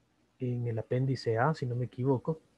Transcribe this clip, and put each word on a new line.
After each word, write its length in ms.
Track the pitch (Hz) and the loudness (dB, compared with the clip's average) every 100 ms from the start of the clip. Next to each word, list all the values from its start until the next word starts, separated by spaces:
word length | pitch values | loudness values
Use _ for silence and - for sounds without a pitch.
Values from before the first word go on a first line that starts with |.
| _ _ _ - | _ _ _ -8
en 280 | 127 120 120 | -4 -2 -2
el 100 | 110 | -4
apéndice 640 | - 127 135 127 120 113 | 0 0 0 0 0 2
A, 160 | 139 160 | 2 2
si 100 | 123 | -2
no 100 | 120 | -4
me 100 | 123 | -4
equivoco, 540 | - 131 127 - 156 _ | -2 0 2 0 -6 _